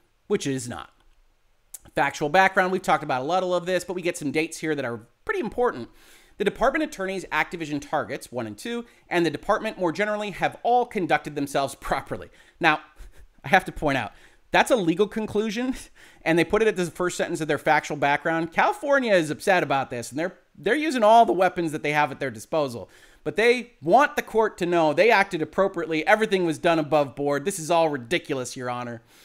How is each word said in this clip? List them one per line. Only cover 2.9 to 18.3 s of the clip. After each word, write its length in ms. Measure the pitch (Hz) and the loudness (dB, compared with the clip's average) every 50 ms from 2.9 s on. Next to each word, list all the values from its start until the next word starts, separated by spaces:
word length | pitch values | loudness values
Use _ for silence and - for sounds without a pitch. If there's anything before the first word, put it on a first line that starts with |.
| 170 147 156 | 0 0 0
about 160 | 147 135 127 | -2 -4 -4
a 40 | 131 | -2
lot 200 | 147 175 190 185 | 0 -2 0 0
of 220 | 180 180 175 170 | 0 -2 -2 -2
this, 180 | 175 185 175 175 | 0 -2 -2 -2
but 100 | - 185 | -4 -8
we 80 | 180 160 | -4 -4
get 140 | 175 160 | -4 -4
some 160 | - 151 143 127 | -4 -6 -4 -2
dates 260 | 156 160 170 - - | -2 -2 -2 -6 -8
here 160 | - 156 156 | -4 -4 -4
that 100 | 143 131 | -2 -4
are 220 | 120 120 113 113 _ _ _ _ | -6 -8 -8 -12 _ _ _ _
pretty 160 | - 427 381 | -4 -4 -2
important. 480 | 262 208 - 240 247 240 - 131 117 - - _ _ - - - - _ _ _ | -2 -4 -2 0 -2 -2 -2 -4 -10 -12 -14 _ _ -20 -20 -20 -20 _ _ _
The 60 | 202 | -4
department 380 | 196 - - 208 262 269 311 311 | -4 -2 0 0 0 2 0 -2
attorneys, 420 | - - - 190 190 190 190 170 | -4 -4 -8 -6 -6 -6 -8 -8
Activision 540 | - - 156 156 - - 175 165 147 151 143 | -4 -2 -2 -2 -2 -4 -8 -6 -6 -6 -6
targets, 520 | 139 - - 147 120 98 131 - - - - | -4 -4 -4 -4 -2 -4 -8 -10 -10 -10 -8
one 160 | 123 117 110 | -8 -8 -8
and 100 | 104 - | -10 -10
two, 280 | - 240 233 240 233 - _ _ _ _ | -10 -8 -8 -8 -8 -12 _ _ _ _
and 160 | - 175 170 | -2 0 0
the 60 | 160 | 0
department 480 | 143 147 - - 202 - 202 220 208 - | -2 -4 -2 -2 -2 -2 -2 -6 -6 -4
more 140 | 185 170 156 | -4 -4 -2
generally 400 | 170 208 214 208 208 214 208 185 | -2 -2 -2 -2 -4 -6 -6 -6
have 240 | - 165 147 - - - | -4 -4 -4 -4 -2 -2
all 200 | 233 240 247 240 | 0 2 2 0
conducted 520 | 240 - 214 175 147 156 151 - 156 147 | 0 -2 -4 0 0 0 0 0 -4 -6
themselves 380 | 147 143 139 - 151 139 127 - | -6 -6 -2 -2 -2 -2 -2 -6
<laughs> 60 | - | -10
properly. 500 | - - - 135 - - 135 101 85 - - _ _ _ _ _ | -4 -4 -4 -4 -4 -6 -10 -10 -10 -14 -18 _ _ _ _ _
Now, 220 | - 247 254 - - - _ _ - - - - - - _ _ - | 2 2 2 2 -2 -12 _ _ -20 -20 -20 -20 -20 -20 _ _ -2
I 40 | 135 | 2
have 160 | 170 185 - | 2 2 2
to 60 | - 160 | 0 -6
point 260 | - - 147 139 131 | -4 -2 -2 -2 -2
out, 140 | 110 104 - - - - _ _ _ _ | -4 -6 -10 -16 -20 -20 _ _ _ _
that's 200 | - 170 - - | 2 2 4 4
a 60 | 302 | 2
legal 300 | 240 185 165 170 170 208 | 2 2 0 2 2 0
conclusion, 680 | 202 - 220 220 202 - 208 220 226 190 233 247 254 254 - - - _ _ - - - _ _ | -2 0 -6 -6 -4 -2 -2 -2 -2 -4 -4 -4 -4 -6 -8 -10 -16 _ _ -20 -20 -20 _ _
and 160 | - 165 175 | 2 2 2
they 60 | 165 | 2
put 180 | 165 - 214 220 | 2 2 2 2
it 60 | 214 | 2
at 80 | 196 | 2
the 100 | 180 180 | 0 -4
first 300 | 160 - - 180 180 - | -4 -4 -4 -4 -4 -2
sentence 240 | - - - 170 151 | -4 -4 -4 -4 -6
of 80 | 160 151 | -2 -2
their 100 | 151 135 | -2 0
factual 380 | - 160 151 151 - - 160 | 2 2 2 2 2 -2 -4
background. 560 | 147 143 143 143 147 - 165 | -2 0 0 0 0 0 -2